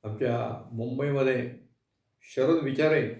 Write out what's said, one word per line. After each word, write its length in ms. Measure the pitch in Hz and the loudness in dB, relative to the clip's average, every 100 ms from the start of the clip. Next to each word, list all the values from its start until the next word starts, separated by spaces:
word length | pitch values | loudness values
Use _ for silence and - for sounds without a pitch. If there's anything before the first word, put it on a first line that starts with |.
आमच्या 640 | 107 107 123 120 117 113 - | -8 -2 0 0 -2 -6 -10
मुंबईमध्ये 760 | 113 120 131 143 139 131 127 120 - - _ _ _ _ _ - - | -8 -4 -2 0 2 2 2 -4 -10 -20 _ _ _ _ _ -10 0
शरद 280 | 135 165 | 2 2
विचारे 520 | 135 135 156 156 110 | 2 2 4 4 0